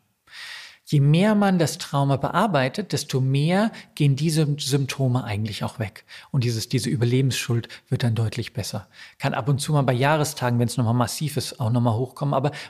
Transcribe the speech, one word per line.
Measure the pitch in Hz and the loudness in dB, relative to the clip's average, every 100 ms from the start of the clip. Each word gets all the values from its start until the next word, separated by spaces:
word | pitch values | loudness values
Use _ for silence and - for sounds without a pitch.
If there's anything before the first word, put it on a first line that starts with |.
| _ _ _ - - - - - | _ _ _ -18 -16 -16 -18 -20
Je | - 147 | 0 4
mehr | 139 165 208 | 4 4 4
man | 208 202 180 | 4 4 4
das | 156 - | 2 -2
Trauma | - 143 139 135 | -4 0 2 0
bearbeitet, | - 170 220 147 131 214 196 | 0 0 2 2 0 -2 -4
desto | 143 - 131 | -4 -2 -2
mehr | 131 139 156 185 220 - - | 0 2 2 2 0 -4 -10
gehen | - 143 131 | 0 2 2
diese | 165 156 147 143 | 2 2 0 -2
Symptome | 127 139 131 - 131 127 | -2 0 -2 -2 0 0
eigentlich | 120 101 110 101 | -2 -4 -4 -4
auch | 110 - | -6 -6
weg. | 101 - - - - | -8 -8 -20 -20 -4
Und | 139 | 0
dieses, | 117 110 - | 0 -2 -2
diese | 127 123 | -2 0
Überlebensschuld | 127 120 127 135 - - 117 - - _ | 0 2 2 2 0 -2 -2 -4 -12 _
wird | 131 | -2
dann | 123 | 0
deutlich | 110 110 - - | 0 -2 -4 -8
besser. | - - 104 - - - - | -8 -8 -10 -12 -20 -20 -6
Kann | 139 | -4
ab | 131 127 | -2 -2
und | 135 | -2
zu | - | 0
mal | 151 | 0
bei | 131 | 2
Jahrestagen, | 123 139 156 147 - 123 120 | 2 2 2 0 -2 0 2
wenn | 120 | 0
es | - | 0
nochmal | 113 | 2
massiv | 117 123 - 151 - | 2 0 -2 -4 -4
ist, | - - | -6 -4
auch | 110 | 0
nochmal | 120 120 | 2 2
hochkommen, | 117 127 - 143 | 0 -2 -4 -2
aber | 135 139 - | 0 0 -4